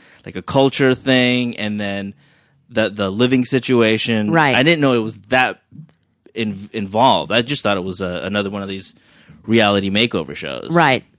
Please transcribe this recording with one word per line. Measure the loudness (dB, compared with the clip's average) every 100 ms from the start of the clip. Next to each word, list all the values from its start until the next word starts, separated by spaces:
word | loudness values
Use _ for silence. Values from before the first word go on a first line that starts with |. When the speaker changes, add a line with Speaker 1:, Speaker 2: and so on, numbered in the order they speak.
| _ -20 -14
Speaker 1:
like, | -12
a |
culture | -2 2 2 4 2 2
thing | 2 2 2 0 -2 -6
and | -6 -6
then | -6 -6 -8 -12 _ _ _ _ _
the, | -2 -2
the | -2 -4
living | 0 2 2 0
situation. | -2 2 2 4 2 0 -2 0
Speaker 2:
Right. | 2 2 2
Speaker 1:
I |
didn't | 2 2
know | 2
it | 0
was | -2 -8 -2
that | 0 0 -2 _ -20 -20 _ _ _ _
in-, | -6 -6 -6 -8
involved. | -8 -4 2 4 4 2
I | 0
just | 0 -2
thought | -2 -2
it |
was | -4 -6
a, | -6 -6
another | -4 -4 -4
one | -6
of | -8
these | -10 -12 -20 _ _ _ -18
reality | 0 4 4 4 0
makeover | 0 0 -2 -6 -10
shows. | -10 -10 -2
Speaker 2:
Right. | 2 2 2 -2